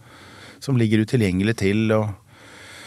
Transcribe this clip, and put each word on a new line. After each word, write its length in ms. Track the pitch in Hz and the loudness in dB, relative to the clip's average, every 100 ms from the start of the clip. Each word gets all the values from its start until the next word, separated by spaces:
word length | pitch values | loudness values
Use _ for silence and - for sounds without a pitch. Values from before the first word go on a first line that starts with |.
| - - - - - - | -20 -20 -20 -20 -20 -14
som 140 | - 131 | -2 0
ligger 240 | 113 107 107 | 2 2 2
utilgjengelig 520 | - 104 90 101 110 | 0 0 0 0 0
til, 240 | 98 104 110 | 0 0 0
og 180 | 110 107 98 _ - - - - - | 0 -2 -6 _ -20 -20 -20 -20 -20